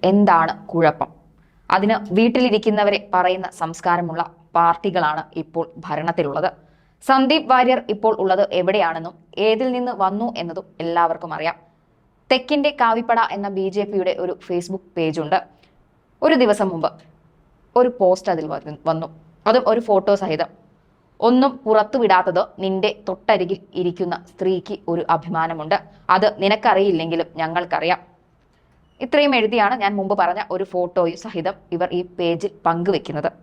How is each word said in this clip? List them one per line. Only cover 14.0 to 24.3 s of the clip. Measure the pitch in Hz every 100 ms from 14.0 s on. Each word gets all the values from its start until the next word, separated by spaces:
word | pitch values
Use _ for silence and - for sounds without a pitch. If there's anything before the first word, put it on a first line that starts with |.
| 185 -
ഒരു | 180 175 -
Facebook | 175 175 190 _ -
പേജുണ്ട്. | 165 156 151 190 - _ _ _ _ _ _ _
ഒരു | 311 311
ദിവസം | 240 202 190
മുമ്പ് | 170 160 - _ _ _ _ _ _ _ 240
ഒരു | 247 240
പോസ്റ്റ് | 185 185 185
അതിൽ | 170 156
വന്നു, | 151 156 151 160
വന്നു. | 160 160 - _ _ -
അതും | 240 254
ഒരു | 226
ഫോട്ടോ | 233 202 196 202
സഹിതം. | 190 156 165 - _ _ _ _ _ _
"ഒന്നും | 220 254 269 262 214
പുറത്തുവിടാത്തത് | 214 214 277 220 185 185 180 202 -
നിന്റെ | 190 190 208 208 -
തൊട്ടരികിൽ | 185 - 214 180 190 -
ഇരിക്കുന്ന | - 180 175 180 175
സ്ത്രീക്ക് | -